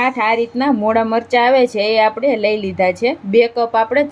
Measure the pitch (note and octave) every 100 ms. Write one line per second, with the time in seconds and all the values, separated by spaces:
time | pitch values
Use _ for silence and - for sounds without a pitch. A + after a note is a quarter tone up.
0 | B3 B3+ A3 A3+ A#3 A#3+ C#4 B3 G#3 A3+
1 | A3+ A3+ A#3 B3 A#3+ C4 B3 G#3+ G#3 A3
2 | G#3+ G#3+ C4 A#3 G#3 G#3+ G3 F3+ F#3 F3+
3 | A#3+ E4 G3 G#3+ A#3 A#3+ A#3 A3+ A3+ C4
4 | C#4+